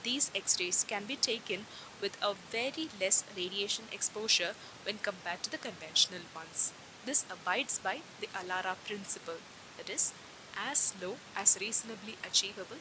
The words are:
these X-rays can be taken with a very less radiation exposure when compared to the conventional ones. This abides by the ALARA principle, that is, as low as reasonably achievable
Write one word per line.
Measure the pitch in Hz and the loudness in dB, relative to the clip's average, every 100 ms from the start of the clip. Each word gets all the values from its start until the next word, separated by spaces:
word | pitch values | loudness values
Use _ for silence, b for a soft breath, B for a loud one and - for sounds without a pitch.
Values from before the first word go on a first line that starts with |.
these | 233 262 - | 0 4 4
X-rays | 202 196 - 180 - - | 4 2 2 4 2 2
can | 208 | -2
be | 208 | -4
taken | 277 - 226 - 190 220 B B - | 0 2 0 -2 -4 -4 B B -4
with | 202 - | -4 0
a | 208 190 - | -2 -2 -4
very | 226 254 277 320 202 | -2 -2 -2 -6 0
less | 190 - - 208 | 4 4 2 -4
radiation | 180 196 202 - 220 | -2 -2 0 -2 -2
exposure | 196 - 214 220 - 175 214 B B | 0 0 2 4 4 4 -2 B B
when | - 214 | -6 -2
compared | 208 185 175 180 | -2 -2 -6 -4
to | - | -4
the | 302 | -4
conventional | 254 170 156 165 - 180 170 | -6 -8 0 4 4 2 -8
ones. | 165 160 165 - - - - 233 | -10 -2 2 2 0 -16 -10 2
This | 285 - | 4 4
abides | 180 - 185 - - | -2 0 2 2 2
by | 190 247 330 - | 2 -4 -8 -10
the | - | -8
ALARA | 196 180 185 185 190 | -6 -2 -2 0 -4
principle, | - 208 190 - - 165 - - - - | -4 -4 0 0 0 -8 -10 -16 -16 -10
that | - | -4
is, | 202 - - - - - 196 226 | 2 2 2 -16 -16 -10 -4 2
as | 294 - 190 | 4 4 2
low | 180 233 - 196 | -6 -6 -6 6
as | 202 - | 6 6
reasonably | 208 214 226 208 208 220 190 | 4 2 0 -8 -8 -8 2
achievable | - 196 202 185 277 | 2 2 -6 -8 -10